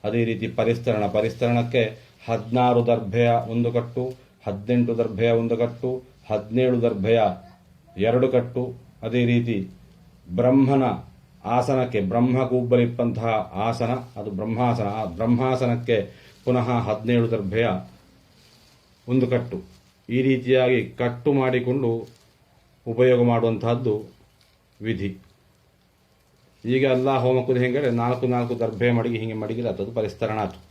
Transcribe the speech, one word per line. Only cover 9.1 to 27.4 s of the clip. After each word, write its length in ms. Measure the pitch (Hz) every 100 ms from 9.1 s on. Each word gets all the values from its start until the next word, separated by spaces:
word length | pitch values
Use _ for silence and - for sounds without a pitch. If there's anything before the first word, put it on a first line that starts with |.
| 120 120
ರೀತಿ 320 | 120 120 104 92 - - - - - -
ಬ್ರಹ್ಮನ 580 | 90 123 135 131 139 127 95 - - _ _
ಆಸನಕ್ಕೆ, 560 | 104 120 123 131 123 110 95
ಬ್ರಹ್ಮ 280 | 117 123 127 127
ಕೂಬ್ಬಲಿಪ್ಪಂತಹ 840 | 127 117 123 120 120 117 113 113 110 - 95 110
ಆಸನ, 240 | 120 117 - - 110
ಅದು 140 | 104 95
ಬ್ರಹ್ಮಾಸನ, 480 | 110 113 123 117 101 107
ಆ 60 | 101 85
ಬ್ರಹ್ಮಾಸನಕ್ಕೆ 800 | 113 120 131 127 123 120 120 110 92 - - -
ಪುನಃ 240 | - 123 123 120 107
ಹದಿನೇಳು 400 | 107 113 120 113
ದರ್ಭೆಯ 380 | 113 98 107 117 92 - - _ _ _ _ _ _ _ _ _ _ -
ಒಂದು 200 | 131 123
ಕಟ್ಟು. 240 | 120 - 92 - - _ _ -
ಈ 100 | 120
ರೀತಿಯಾಗಿ 560 | 131 127 123 131 127 123 113 -
ಕಟ್ಟು 300 | 123 120 151
ಮಾಡಿಕೊಂಡು 580 | 139 131 127 123 135 117 113 104 - _ _ _ _ _ _ 117
ಉಪಯೋಗ 340 | 117 127 123 120
ಮಾಡುವಂತಹದ್ದು 640 | 117 117 110 113 120 123 107 110 _ _ _ _ _ _ _
ವಿಧಿ. 280 | 107 92 101 - - _ _ _ _ _ _ _ _ _ _ _ _ _
ಈಗ 200 | 117 131 135 127
ಎಲ್ಲ 140 | 135 131
ಹೋಮಕ್ಕೂ 300 | 123 127